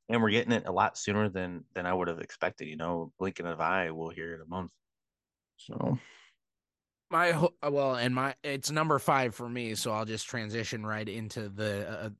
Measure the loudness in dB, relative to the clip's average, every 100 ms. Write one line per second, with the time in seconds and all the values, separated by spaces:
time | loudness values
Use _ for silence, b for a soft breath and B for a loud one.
0 | 0 2 4 4 4 2 2 2 2 0
1 | 0 0 0 -2 -4 -6 -10 -4 0 0
2 | 0 -2 -6 -4 -4 -4 -8 -6 -4 -4
3 | -6 -4 -4 -4 -6 -2 0 2 0 -4
4 | -8 -8 -10 -10 -8 -8 -8 _ _ _
5 | _ _ _ _ _ -20 -10 -2 0 0
6 | B B B B _ _ _ _ _ _
7 | 0 4 6 6 4 2 0 2 2 2
8 | 2 2 0 -2 -4 -2 0 2 4 4
9 | 4 4 4 -2 -6 -4 -4 -2 -2 -2
10 | -2 -4 -6 -6 -4 -4 -4 -4 -4 -4
11 | -4 -6 -6 -6 -6 -2 -2 -2 -4 -6
12 | -8 -10